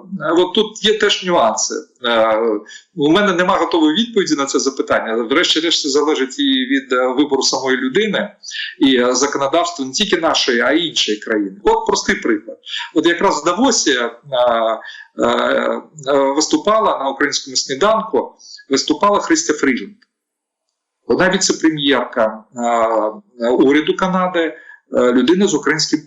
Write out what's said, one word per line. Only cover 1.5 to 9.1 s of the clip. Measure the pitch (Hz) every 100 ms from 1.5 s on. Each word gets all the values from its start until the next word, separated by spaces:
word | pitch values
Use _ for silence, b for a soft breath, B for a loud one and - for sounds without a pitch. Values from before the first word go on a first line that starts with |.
| 113 - 107 - _ 120
Е, | 113 110 110 117 104 - B B 165
у | 147
мене | 185 196
нема | 170 180 180
готової | 170 170 156 175
відповіді | 233 202 160 147
на | 135
це | 139
запитання. | 127 143 143 113 110 113
До | 113 147
речі, | 175 165
решті | 165 - 147
залежить | 139 151 131 131 -
і |
від, | 139 131 123 139 135
е, | 127 127
вибору | 127 147 131
самої | - 135 131 131
людини, | 131 180 214 135 101 - B B B B
і, | 139 127
е, | 123